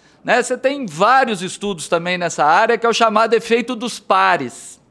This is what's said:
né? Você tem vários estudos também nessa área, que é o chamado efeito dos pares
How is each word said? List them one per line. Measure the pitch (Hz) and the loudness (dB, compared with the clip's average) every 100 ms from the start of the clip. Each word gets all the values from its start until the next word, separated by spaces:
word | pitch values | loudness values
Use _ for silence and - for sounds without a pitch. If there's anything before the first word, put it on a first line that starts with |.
| _ _ | _ _
né? | 160 233 | -2 0
Você | - 247 | 0 -2
tem | 262 285 233 | -2 -2 -6
vários | 151 208 262 262 196 | 0 2 4 2 -2
estudos | 180 - 202 185 - | -6 -8 -8 -8 -2
também | 170 175 180 | -2 -2 -4
nessa | 170 - | -4 0
área, | 151 180 226 233 | 2 4 4 2
que | 233 | 0
é | |
o | |
chamado | 220 226 214 226 | 2 2 2 2
efeito | 220 220 233 247 | 0 0 -2 -2
dos | 240 240 - | -6 -8 -6
pares | - 190 190 170 123 - - - _ | 0 2 2 0 -2 -12 -20 -20 _